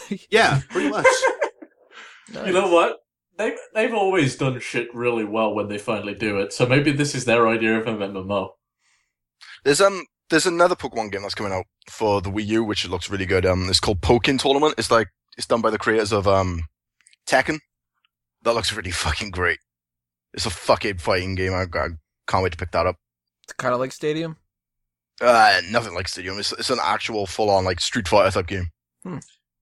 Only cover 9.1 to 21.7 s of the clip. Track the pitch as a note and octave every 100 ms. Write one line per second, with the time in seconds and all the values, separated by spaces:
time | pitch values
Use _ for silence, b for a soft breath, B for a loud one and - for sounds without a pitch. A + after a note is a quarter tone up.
9.1 | _ _ _ B B C#3 C#3+ G3 F#3+ -
10.1 | _ - D#3+ F3+ E3+ F3 F3 C3 A#2+ G#2+
11.1 | G2 G2 - G2+ F#2 - _ - - G#2+
12.1 | G2+ F#2+ G2+ G#2 A2+ A2 G2+ F2 F#2 -
13.1 | G2+ F#2+ F#2 F#2 F#2 F#2 - - F#2+ -
14.1 | A#2+ D3 C3 C#3 C#3 D3+ A#2 - A#2 G#2
15.1 | _ _ - - A#2+ A2+ G#2+ A#2 A2 G#2
16.1 | G#2 G2 F#2+ F#2 F2 E2 _ _ _ _
17.1 | _ - C3 C3 D#3 - _ _ _ _
18.1 | _ _ _ A#2+ A#2 - G#2+ - F2 -
19.1 | D2+ G#2 F2+ F2 - _ _ _ _ _
20.1 | _ _ - A2+ - - A2 A2 F#2 A#2
21.1 | F#2 F#2 F#2 F#2 F#2 F#2